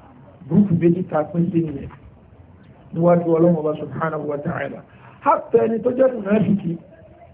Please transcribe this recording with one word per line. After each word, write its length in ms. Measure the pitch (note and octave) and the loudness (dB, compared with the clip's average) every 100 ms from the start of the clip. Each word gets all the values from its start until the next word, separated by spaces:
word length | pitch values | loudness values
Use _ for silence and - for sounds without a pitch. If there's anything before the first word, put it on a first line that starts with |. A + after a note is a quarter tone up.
| - - - - | -20 -20 -20 -20
Gúrùpù 320 | C3 G3 G3+ | -2 2 2
méjì 280 | - E3+ F3+ | 2 2 0
ta 180 | F3 D#3 | -2 -4
pín 260 | D3+ E3+ E3+ | -2 -2 0
sí 100 | E3 | 0
nìyẹn. 280 | D#3 C#3 - - - - - - - - - - - | -2 -6 -12 -18 -20 -20 -20 -20 -20 -20 -20 -20 -10
Níwájú 340 | D#3+ F3 F3 | 0 4 4
Ọlọ́run 320 | E3 D#3+ E3+ E3 | 4 4 4 2
Ọba 160 | D3+ D3+ | 0 -4
subhanahu 520 | C#3+ C3 D#3+ D#3 D3 | -8 -6 -6 -6 -6
wa 100 | C#3+ | -6
ta'ala. 440 | - - C#3 - - - - - | -6 -6 -8 -10 -18 -20 -20 -4
Hatta 400 | C#4+ D#4 - A#3 | 0 0 2 0
ẹni 200 | A3+ A3+ | 2 0
tó 120 | B3 | -2
jẹ́ 220 | B3 C4 | 2 2
mùnáfìkì, 640 | A#3 F#3+ G#3+ G3+ G3+ E3 E3+ - - - - - | 0 0 0 2 0 -2 -8 -10 -20 -20 -20 -20